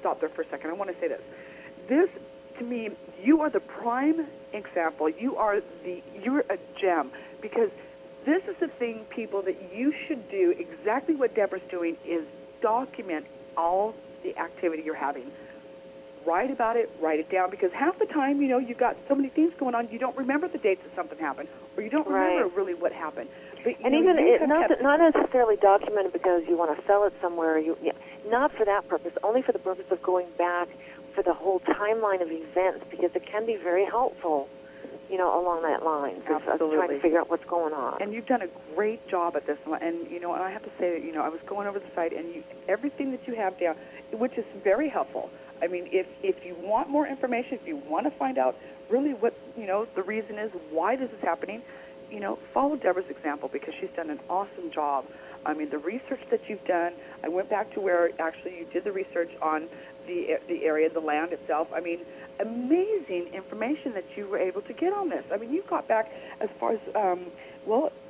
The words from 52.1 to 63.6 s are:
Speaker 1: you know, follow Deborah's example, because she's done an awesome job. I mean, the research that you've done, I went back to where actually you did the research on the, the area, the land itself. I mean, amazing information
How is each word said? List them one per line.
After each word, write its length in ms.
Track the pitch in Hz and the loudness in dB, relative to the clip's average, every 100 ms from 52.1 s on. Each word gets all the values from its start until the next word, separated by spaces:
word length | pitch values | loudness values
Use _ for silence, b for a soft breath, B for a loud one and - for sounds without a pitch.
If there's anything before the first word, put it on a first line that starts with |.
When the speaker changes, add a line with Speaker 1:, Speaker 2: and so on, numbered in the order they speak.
Speaker 1:
you 80 | 214 | -8
know, 180 | 202 - - | -6 -6 -2
follow 220 | - 285 302 | 2 2 4
Deborah's 340 | - 180 185 | 2 2 -2
example, 400 | - 156 143 135 | -4 -4 -4 -4
because 220 | 143 - - | -6 -6 -8
she's 80 | 185 - | -6 -4
done 160 | 160 | -6
an 80 | 143 - | -6 -2
awesome 400 | 185 196 - 170 | -2 -2 -6 -6
job. 340 | 156 147 139 131 B B B 151 | -2 0 0 -2 B B B -4
I 80 | 156 | -2
mean, 160 | 147 | -2
the 80 | 147 | -2
research 400 | 160 233 - 262 - | -4 -6 -4 -6 0
that 180 | 226 - | -2 0
you've 160 | 208 - | -8 0
done, 280 | 175 170 175 B B | 2 2 -4 B B
I 60 | 156 | -4
went 200 | 180 208 | -2 0
back 240 | 202 214 | -2 -2
to 80 | 214 | -2
where 300 | 190 175 170 - | 2 4 4 2
actually 380 | 160 - 180 175 | -4 -4 -10 -10
you 60 | 170 | -4
did 180 | 175 | -2
the 80 | 202 | -2
research 400 | 190 185 175 170 - | -4 -2 -2 -2 -2
on 260 | 156 156 165 B B - - | 0 0 -2 B B -16 -6
the, 320 | 175 - 156 - | -4 0 -2 -2
the 160 | 170 | 0
area, 280 | 156 151 160 | 2 4 4
the 80 | 160 | 2
land 340 | 156 151 170 | 0 0 0
itself. 360 | 165 - 151 165 | -4 -2 -2 0
I 60 | 165 | -2
mean, 220 | 175 170 - B B - | -4 -6 -8 B B -6
amazing 880 | 220 233 247 339 415 415 269 180 175 | -4 -2 2 4 4 0 -2 -4 -4
information 600 | 190 185 214 | -10 -10 -6